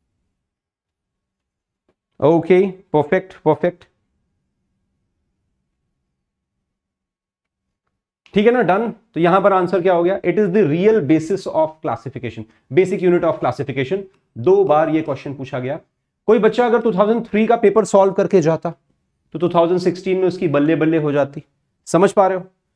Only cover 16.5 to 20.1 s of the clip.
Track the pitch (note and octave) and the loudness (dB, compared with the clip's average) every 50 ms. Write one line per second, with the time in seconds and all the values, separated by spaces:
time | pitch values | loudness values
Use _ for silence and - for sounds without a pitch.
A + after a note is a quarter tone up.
16.5 | G#3+ A#3+ B3 A#3+ A3 A3+ A3+ A#3 F3 F3+ G#3 G#3 A#3 A#3+ A#3 - - G#3+ A3 G#3+ | 0 0 -2 0 0 0 -2 -2 -2 -2 -2 -2 -2 -4 -4 -4 -2 -2 0 0
17.5 | A#3 A3+ - G3 G3 A3 G#3 - - G3 F#3+ G3 F3+ - G3 F3 - F#3+ D3 D#3+ | 0 2 2 2 2 2 -2 2 2 2 2 2 0 -2 -2 0 2 0 2 2
18.5 | D#3+ D#3 - E3+ D#3+ _ _ _ _ _ _ _ _ _ _ _ - D#3+ E3+ E3+ | -2 -2 -4 -10 -12 _ _ _ _ _ _ _ _ _ _ _ -10 -6 -4 -2
19.5 | E3+ F3 E3+ E3+ F#3 F3+ F3+ F#3 E3 - - F#3+ | 0 0 2 2 0 0 -2 -2 -4 -4 -4 -4